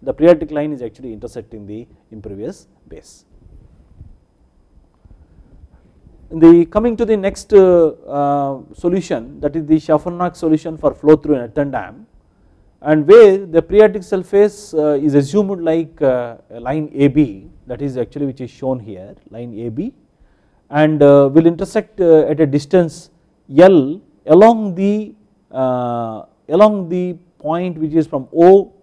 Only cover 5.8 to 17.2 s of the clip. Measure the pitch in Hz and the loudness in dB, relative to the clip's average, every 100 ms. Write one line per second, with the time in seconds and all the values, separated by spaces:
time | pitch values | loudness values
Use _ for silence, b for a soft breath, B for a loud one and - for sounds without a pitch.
5.8 | _ _ _ _ - 165 165 170 165 208 | _ _ _ _ -16 4 6 6 4 -2
6.8 | 233 226 220 214 190 - - 208 185 175 | -4 -4 -4 -4 -4 -8 0 4 4 4
7.8 | 160 - - 143 143 143 139 135 - - | 0 -4 -10 -6 -4 -2 -4 -8 -14 -8
8.8 | 175 185 170 143 120 - 196 165 151 156 | -4 -4 -4 -8 -10 -10 -8 -6 -2 -2
9.8 | 151 151 180 175 180 175 160 156 165 156 | 0 -2 -2 -6 -6 -6 -4 -2 -4 -6
10.8 | 151 - 147 156 151 139 120 131 143 127 | -6 -2 2 2 2 -4 -4 -6 -6 -6
11.8 | 95 113 220 _ _ _ _ _ _ _ | -10 -16 -20 _ _ _ _ _ _ _
12.8 | 139 156 147 226 208 190 190 160 160 196 | -2 0 6 8 8 4 -2 -2 0 2
13.8 | 214 202 180 190 175 202 208 202 - 160 | 2 0 -8 -8 -2 0 0 -2 -10 -4
14.8 | 151 143 147 143 135 185 196 190 170 165 | -2 0 0 0 0 -2 -4 -4 -4 -4
15.8 | 160 - 139 127 120 113 _ 113 120 156 | -4 -4 -2 -2 -6 -14 _ -14 -8 -8
16.8 | 151 139 139 147 | -6 -2 0 0